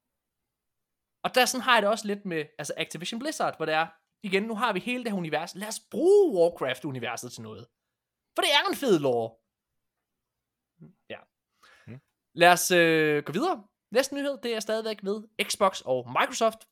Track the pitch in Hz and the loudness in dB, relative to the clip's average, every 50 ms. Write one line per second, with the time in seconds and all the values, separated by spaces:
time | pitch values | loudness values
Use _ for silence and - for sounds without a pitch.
0 | _ _ _ _ _ _ _ _ _ _ _ _ _ _ _ _ _ _ _ _ | _ _ _ _ _ _ _ _ _ _ _ _ _ _ _ _ _ _ _ _
1 | _ _ _ _ - 175 - 247 247 220 - 254 - 262 240 226 202 202 226 220 | _ _ _ _ -6 -2 2 2 2 2 0 -4 0 2 2 4 4 2 0 -2
2 | - 202 202 202 - 190 170 156 147 147 _ - 147 - - - 165 - - 156 | -4 -6 -6 -6 -6 -6 -6 -6 -6 -8 _ -12 -10 -8 -6 -6 -8 -8 -8 -12
3 | 180 - - 226 262 311 - - 196 147 - - 160 156 156 156 165 170 - _ | -10 -10 -10 -8 -8 -8 -6 -4 -4 -4 -4 -4 -4 -2 0 0 0 -2 -6 _
4 | _ _ _ _ - 202 185 190 208 226 226 202 247 233 202 185 - 240 247 254 | _ _ _ _ -8 -4 -2 -2 -2 -2 -6 -4 -2 -2 -2 -2 -4 -6 -6 -6
5 | 240 233 202 190 170 156 147 147 170 180 - 175 208 214 214 - _ _ - 202 | -4 -4 -4 -4 -4 -2 -4 -4 -4 -6 -10 -12 -12 -10 -12 -12 _ _ -4 0
6 | 302 370 403 415 392 320 214 175 165 170 175 - 147 131 214 - - 156 127 127 | 4 6 6 6 6 6 4 4 4 4 2 0 -2 -4 -4 -4 -4 -8 -8 -6
7 | 117 123 117 - - 123 - - 113 107 107 98 - - _ _ _ _ _ _ | -6 -6 -6 -6 -10 -12 -14 -14 -16 -14 -16 -16 -18 -20 _ _ _ _ _ _
8 | _ _ _ _ _ _ - - 381 339 285 285 339 403 320 - 277 254 190 156 | _ _ _ _ _ _ -4 -2 0 2 4 2 2 0 -2 -2 2 2 2 4
9 | 143 135 120 117 113 113 - _ _ _ _ _ _ _ _ _ _ _ _ _ | 4 2 0 0 -2 -4 -8 _ _ _ _ _ _ _ _ _ _ _ _ _
10 | _ _ _ _ _ _ _ _ _ _ _ _ _ _ _ _ 160 160 190 _ | _ _ _ _ _ _ _ _ _ _ _ _ _ _ _ _ -20 -20 _ _
11 | _ - 110 - - _ _ _ _ _ _ _ _ _ _ _ _ - 113 135 | _ -20 -20 -20 -20 _ _ _ _ _ _ _ _ _ _ _ _ -20 -20 -20
12 | _ _ _ _ _ _ - 147 170 175 180 170 - - 180 175 170 165 160 160 | _ _ _ _ _ _ 0 6 8 8 8 6 4 2 4 4 6 6 6 4
13 | 156 151 147 147 143 - 143 202 294 381 339 226 - _ _ _ _ - 190 240 | 4 4 2 0 -2 -2 -4 -2 -2 -2 -2 -4 -6 _ _ _ _ -4 0 0
14 | 277 277 285 277 277 285 277 214 - 240 233 220 214 226 220 220 220 220 214 202 | 0 0 -2 -6 -4 -4 -6 -6 -6 -6 -6 -6 -4 -4 -4 -4 -4 -6 -8 -8
15 | 196 190 208 220 208 - _ - - - - - 208 190 - - - - 131 127 | -6 -6 -6 -6 -8 -12 _ -8 -6 -4 -2 0 0 0 0 0 -4 -2 -2 -2
16 | 120 123 123 - 254 269 262 - 233 220 220 - - _ | -2 -2 0 0 0 0 0 0 0 0 0 -2 -14 _